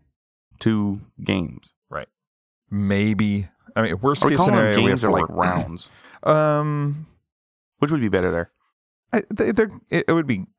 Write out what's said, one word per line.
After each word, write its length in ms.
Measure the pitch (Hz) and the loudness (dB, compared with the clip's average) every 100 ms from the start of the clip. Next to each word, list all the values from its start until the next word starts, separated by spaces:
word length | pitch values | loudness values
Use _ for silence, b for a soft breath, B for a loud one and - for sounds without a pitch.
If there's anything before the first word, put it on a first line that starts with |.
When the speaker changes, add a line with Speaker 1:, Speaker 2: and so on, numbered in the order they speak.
| _ _ _ _ _ _ | _ _ _ _ _ _
Speaker 1:
Two 420 | 113 110 101 101 - - | -2 0 -2 -4 -10 -12
games. 500 | 101 98 78 60 - _ _ | -4 -4 -4 -10 -20 _ _
Speaker 2:
Right. 180 | 76 - _ _ _ _ _ _ | -14 -14 _ _ _ _ _ _
Maybe. 800 | 101 98 - 202 104 107 101 92 - - - | -4 0 2 0 0 0 -2 -4 -12 -8 -4
I 60 | |
mean, 180 | 110 87 | -2 0
worst 220 | 131 147 | -2 2
Speaker 1:
Are 40 | 147 | 2
we 60 | |
Speaker 2:
case 40 | 147 | 4
Speaker 1:
calling 160 | 180 | 4
them 60 | - 107 | 4 2
Speaker 2:
scenario, 120 | 104 | 2
we 40 | 117 | 2
Speaker 1:
games 100 | 95 | 2
Speaker 2:
have 100 | 107 | 0
Speaker 1:
or, 80 | 95 | 0
like, 80 | 82 | 0
Speaker 2:
four. 80 | 82 | 0
Speaker 1:
rounds? 540 | 90 90 85 85 - | 0 0 -4 -10 -18
Speaker 2:
<clears throat> 40 | B B B | B B B
Um, 840 | - 156 151 147 151 147 147 143 156 _ _ _ _ _ _ _ | 2 2 2 0 -2 -2 -2 -4 -10 _ _ _ _ _ _ _
Speaker 1:
Which 100 | 147 | -2
would 120 | 156 | 0
be 60 | 113 | 2
better 200 | 95 90 | 2 2
there? 200 | 85 85 _ _ _ _ _ _ | 0 -4 _ _ _ _ _ _
Speaker 2:
I, 100 | 226 - | -4 -2
they, 220 | 208 220 | -2 0
they're, 200 | 202 214 - - | 2 0 -4 -4
it, 160 | 165 - | -2 2
it 60 | |
would 140 | 165 147 | 0 0
be, 180 | 104 175 | -4 -4